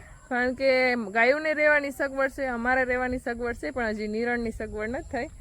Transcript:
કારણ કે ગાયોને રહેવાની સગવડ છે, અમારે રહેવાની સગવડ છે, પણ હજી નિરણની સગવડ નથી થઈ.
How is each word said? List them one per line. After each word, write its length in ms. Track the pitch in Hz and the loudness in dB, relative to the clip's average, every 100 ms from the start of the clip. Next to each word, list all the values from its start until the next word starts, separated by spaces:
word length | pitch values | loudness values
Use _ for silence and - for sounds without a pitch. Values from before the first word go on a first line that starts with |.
| - - - | -6 -20 -6
કારણ 240 | 247 247 | -2 0
કે 420 | 247 269 254 254 240 | 2 4 4 4 2
ગાયોને 580 | 208 220 240 294 311 | 0 4 4 4 2
રહેવાની 380 | 302 302 294 285 | 2 4 4 2
સગવડ 380 | 262 277 269 269 | -2 -4 0 -2
છે, 160 | 285 262 | 0 -4
અમારે 380 | 233 240 254 | -2 2 2
રહેવાની 340 | 254 247 254 254 | 2 0 -2 -4
સગવડ 380 | 247 233 240 233 | -6 -4 -4 -4
છે, 160 | 302 | -6
પણ 180 | 254 226 | -2 -2
હજી 180 | 214 214 | -2 -4
નિરણની 440 | 214 240 240 226 | -2 0 0 -2
સગવડ 380 | 220 220 214 214 | -6 -8 -6 -4
નથી 220 | 269 320 | -6 -6
થઈ. 180 | 247 311 - | -6 -6 -10